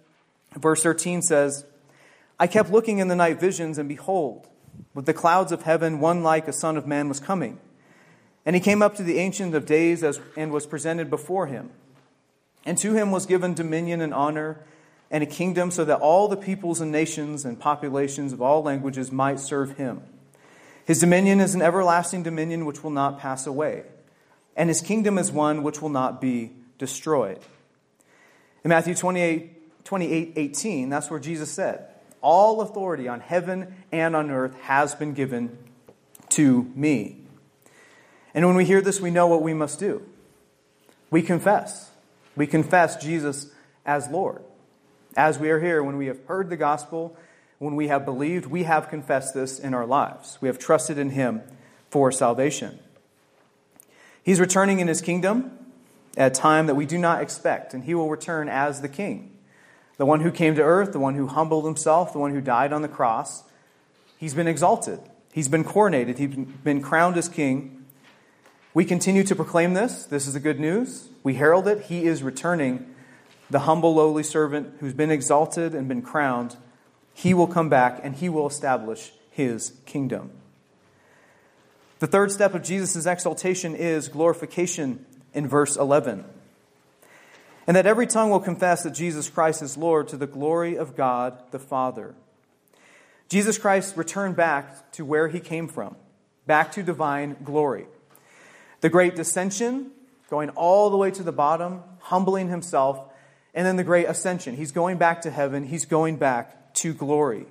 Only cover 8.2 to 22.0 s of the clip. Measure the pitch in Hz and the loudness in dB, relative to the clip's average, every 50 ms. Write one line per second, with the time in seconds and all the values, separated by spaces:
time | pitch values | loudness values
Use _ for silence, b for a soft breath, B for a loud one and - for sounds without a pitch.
8.2 | b b b b b 156 180 180 - 214 208 208 208 208 208 - 185 170 160 165 | b b b b b 0 0 2 4 4 4 6 4 4 2 0 -4 -2 0 0
9.2 | 185 190 190 - 190 175 156 143 123 143 151 160 165 170 170 151 156 147 139 - | 0 -2 -4 -4 -4 -2 -2 -2 0 2 2 4 4 2 2 2 0 -2 -2 -4
10.2 | - - - 156 156 156 147 147 147 - 165 143 151 165 165 165 160 139 151 143 | -10 -14 -10 -8 -6 -4 -4 -6 -6 -6 -8 -6 -4 -4 -4 -4 -4 -4 -6 -6
11.2 | 143 - 185 196 175 143 127 107 - - - _ _ _ _ _ _ _ _ _ | -6 -4 -4 -4 -4 -4 -6 -10 -12 -14 -20 _ _ _ _ _ _ _ _ _
12.2 | _ _ _ _ _ _ _ _ - - 175 - - 208 214 214 208 202 190 180 | _ _ _ _ _ _ _ _ -6 -4 -4 -2 0 2 2 2 2 2 0 0
13.2 | - - 185 180 180 180 165 165 165 160 156 165 175 170 175 170 160 151 104 135 | 0 2 0 2 2 0 -2 -2 -4 -2 -2 -2 -2 -2 -2 -2 -2 -2 -2 0
14.2 | 143 151 156 156 156 156 156 156 b b b b b b b b b b 147 151 | 0 0 0 -4 -6 -6 -8 -12 b b b b b b b b b b -2 -2
15.2 | 147 147 - - 170 185 170 180 175 180 175 170 160 151 143 - 135 151 170 196 | -2 -2 -4 -4 -2 0 0 0 0 0 0 -2 2 2 2 2 4 4 6 6
16.2 | 208 208 196 196 196 190 190 196 180 170 160 147 160 156 151 156 160 156 - 156 | 4 2 0 -2 -4 -6 -6 -6 -4 -4 -4 -4 -4 -2 0 0 0 -2 -4 -8
17.2 | 147 151 151 139 139 123 117 - - 147 147 143 151 139 131 139 143 139 139 151 | -8 -8 -8 -8 -8 -8 -8 -4 -2 -2 -2 -2 -4 -4 -2 -2 -2 -2 -4 -6
18.2 | 143 139 127 113 123 135 151 156 151 147 139 135 135 135 135 135 127 131 131 131 | -8 -6 -4 0 2 2 4 4 2 0 -4 -4 -4 -6 -6 -6 -8 -6 -2 -2
19.2 | 135 139 139 135 - - 147 139 135 139 139 - 139 123 101 - - - - - | 0 0 -2 -4 -6 -6 -4 -4 -4 -4 -6 -8 -8 -8 -8 -10 -14 -20 -20 -20
20.2 | _ _ b b b b b b b b b b b - 160 139 170 175 175 185 | _ _ b b b b b b b b b b b 0 2 4 6 6 6 6
21.2 | 196 196 196 196 190 - - 180 156 170 170 190 185 175 165 175 | 6 6 6 6 4 4 2 2 2 4 4 4 4 4 4 2